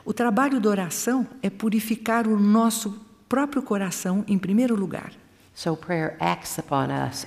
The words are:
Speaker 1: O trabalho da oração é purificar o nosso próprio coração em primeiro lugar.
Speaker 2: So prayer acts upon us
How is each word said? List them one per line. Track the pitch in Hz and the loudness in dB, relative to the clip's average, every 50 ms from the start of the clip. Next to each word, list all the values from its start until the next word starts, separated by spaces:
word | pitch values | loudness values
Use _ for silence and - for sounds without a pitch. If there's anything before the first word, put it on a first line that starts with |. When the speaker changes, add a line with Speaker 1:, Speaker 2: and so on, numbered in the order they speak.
| - | -8
Speaker 1:
O | - 208 | -8 -2
trabalho | - 240 240 208 240 269 285 285 247 | 0 0 2 2 2 2 2 2 2
da | 202 214 | 2 2
oração | 202 196 185 160 - - - 233 247 262 226 - - - - | 2 2 0 -4 -4 -4 -2 0 0 0 0 -2 -6 -6 -6
é | 196 | -6
purificar | 190 - 220 220 196 226 214 - 220 220 - - 226 233 226 | -4 -2 -2 0 0 0 0 0 -4 -4 -2 0 0 2 2
o | 220 214 208 | 2 4 4
nosso | 208 208 208 226 226 226 220 - - 208 202 - - - - _ _ _ | 6 6 6 6 6 4 2 0 -4 -6 -8 -10 -14 -20 -20 _ _ _
próprio | - 262 285 285 294 262 254 | 0 0 0 0 0 -4 -2
coração | - 220 202 196 180 160 - - 185 185 202 202 | -2 -2 -2 -2 -2 -4 -4 -2 -2 0 0 0
em | - 202 185 | 2 0 0
primeiro | 185 180 196 220 254 247 226 | 2 2 2 2 4 4 2
lugar. | 208 190 165 - - - - - - - - _ _ _ _ _ | 0 0 -2 -4 -8 -10 -12 -16 -18 -20 -20 _ _ _ _ _
Speaker 2:
So | - - 170 160 | -6 -4 -4 -4
prayer | 156 - - 175 165 156 160 - - | -4 -4 -4 -2 0 0 -2 -2 -2
acts | 165 175 175 170 - - - - | -2 -2 -2 -2 -4 -8 -8 -8
upon | - - 147 135 135 135 | -4 -2 0 0 0 0
us | 139 139 135 127 131 - - | -2 -2 -2 -4 -4 -8 -10